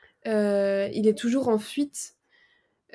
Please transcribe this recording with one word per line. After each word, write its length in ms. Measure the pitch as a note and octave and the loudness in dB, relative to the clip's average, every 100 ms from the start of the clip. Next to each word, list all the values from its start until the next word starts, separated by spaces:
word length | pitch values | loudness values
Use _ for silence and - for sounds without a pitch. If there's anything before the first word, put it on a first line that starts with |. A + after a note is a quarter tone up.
| _ _ A3+ | _ _ -4
Euh, 600 | G#3+ G#3 G3+ G3 G3 G3+ | 0 2 0 0 0 -2
il 140 | G#3 G#3+ | 2 2
est 100 | G#3+ | 2
toujours 300 | A#3+ C4+ B3 | 0 0 2
en 100 | G#3+ | 0
fuite, 560 | - C#4+ C#4+ - - _ _ _ _ _ _ _ _ | 0 -6 -6 -6 -14 _ _ _ _ _ _ _ _